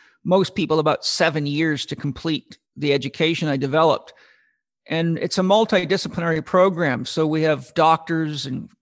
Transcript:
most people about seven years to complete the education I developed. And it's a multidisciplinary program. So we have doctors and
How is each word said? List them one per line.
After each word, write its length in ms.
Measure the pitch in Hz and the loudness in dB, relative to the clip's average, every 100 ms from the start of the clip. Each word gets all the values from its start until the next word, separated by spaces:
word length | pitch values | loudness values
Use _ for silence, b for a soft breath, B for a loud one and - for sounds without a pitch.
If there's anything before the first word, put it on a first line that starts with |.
| b b | b b
most 320 | 165 185 185 - | 2 2 2 -2
people 240 | 156 156 | 0 2
about 240 | 151 - | 2 0
seven 420 | - - 165 156 143 | -2 0 0 0 -2
years 400 | 143 160 143 - | 0 0 -2 -6
to 100 | - | -6
complete 640 | 147 - 165 147 - - _ - | -6 -6 -4 -6 -8 -20 _ -6
the 160 | 147 | -2
education 560 | 139 127 - 160 165 156 | 0 -2 -2 -2 0 -2
I 80 | 135 | -2
developed. 560 | 135 156 160 - - b b b b b _ _ - | 0 2 4 2 -4 b b b b b _ _ -6
And 280 | 160 170 160 | -2 -2 -2
it's 180 | - - | -4 -2
a 60 | |
multidisciplinary 1000 | 185 208 226 196 165 190 - - 170 160 | 2 2 2 0 0 -2 -4 -4 -2 -2
program. 640 | - 185 190 170 160 123 123 | 0 4 4 2 -2 -2 -4
So 220 | - 156 | -2 0
we 160 | 156 | 2
have 280 | 156 143 131 - | 0 0 -2 2
doctors 720 | 156 160 - 165 156 147 135 | 4 4 0 -4 -4 -6 -8
and 240 | 135 - _ | -8 -12 _